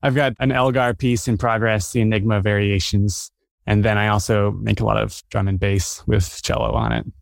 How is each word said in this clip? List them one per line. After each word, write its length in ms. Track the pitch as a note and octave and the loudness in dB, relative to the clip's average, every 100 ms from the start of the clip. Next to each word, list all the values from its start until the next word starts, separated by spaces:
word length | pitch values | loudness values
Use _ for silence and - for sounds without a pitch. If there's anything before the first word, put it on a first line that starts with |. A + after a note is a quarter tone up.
I've 140 | C#3 C3 | -2 0
got 180 | C3+ A2+ | 0 0
an 120 | C3 | 0
Elgar 420 | B2+ C3 B2+ B2 A2+ | 2 2 2 0 0
piece 320 | C3 A#2 - | 0 0 0
in 80 | G#2+ | 0
progress, 560 | A#2 A2+ A2+ G#2+ - | 0 0 2 0 -2
the 80 | A#2+ | 0
Enigma 400 | A2 A2 G#2+ G#2 | 0 0 0 0
Variations. 880 | G#2 G2+ G2+ G2 - G2+ G2+ - - _ _ _ - | 2 0 0 0 0 0 0 -4 -12 _ _ _ 0
And 200 | G#2 A2 | 2 2
then 120 | G#2 | 2
I 120 | G#2+ | 2
also 420 | G#2 - G#2 G2+ | 2 2 2 0
make 300 | G2 A2 G#2 | -2 -4 0
a 40 | G#2+ | 0
lot 120 | G#2+ | 0
of 240 | A2 - - | -2 -6 -6
drum 180 | G#2 G2 | -2 0
and 100 | F#2+ | 0
bass 460 | G2+ G2 - - - | 0 0 -2 -6 0
with 360 | G#2+ F2+ - | 0 0 -4
cello 320 | - A1 A1+ | -4 -2 0
on 180 | A1+ A1+ | 0 0
it, 140 | A1+ - - | -2 -4 -14